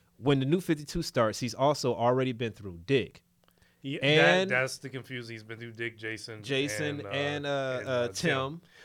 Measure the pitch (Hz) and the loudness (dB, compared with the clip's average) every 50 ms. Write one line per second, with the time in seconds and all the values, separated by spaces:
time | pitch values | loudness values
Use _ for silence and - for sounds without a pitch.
0 | _ _ _ _ 110 139 143 135 131 135 165 190 180 - 165 147 151 - - 175 | _ _ _ _ 2 2 4 4 4 4 2 2 2 0 -2 -2 -2 -4 -4 -4
1 | - - - 127 113 107 101 - 131 117 107 110 135 147 147 - - 127 113 - | -4 -2 2 2 2 2 2 0 -4 -6 -2 2 2 2 2 2 0 0 0 4
2 | 117 120 127 131 131 131 123 113 123 113 104 - 101 98 85 85 85 - 139 123 | 4 4 4 4 2 0 -2 -4 -4 -6 -6 -8 -12 -12 -12 -12 -2 2 2 2
3 | 92 - - - _ _ _ _ _ _ _ _ _ _ _ _ - 135 143 - | 2 0 -8 -18 _ _ _ _ _ _ _ _ _ _ _ _ -8 -8 -6 0
4 | 131 139 151 156 147 151 175 185 190 190 127 127 131 131 - - - 131 123 127 | 2 4 6 6 8 6 6 4 4 2 2 2 2 0 -4 -8 -12 -10 -10 -10
5 | 107 - 131 123 117 113 117 110 107 110 113 110 120 117 110 113 117 117 113 107 | -10 -10 -10 -12 -10 -12 -14 -14 -12 -14 -12 -12 -12 -14 -8 -8 -8 -8 -8 -8
6 | 110 110 110 107 - - 110 107 104 110 139 135 143 147 - - 151 147 147 143 | -8 -8 -8 -8 -10 -12 -14 -12 -6 -2 0 0 0 0 -2 -2 -4 -4 -4 -6
7 | - - 139 139 143 143 147 147 143 143 139 139 135 131 127 123 107 135 127 123 | -8 -6 -4 -2 -2 -2 -2 -4 -2 -2 -2 -2 0 -2 -2 -4 -2 0 0 0
8 | 120 120 95 - 175 160 139 135 131 139 156 170 - _ _ - - | 0 0 -2 -2 0 0 0 0 -2 -4 -6 -10 -14 _ _ -20 -20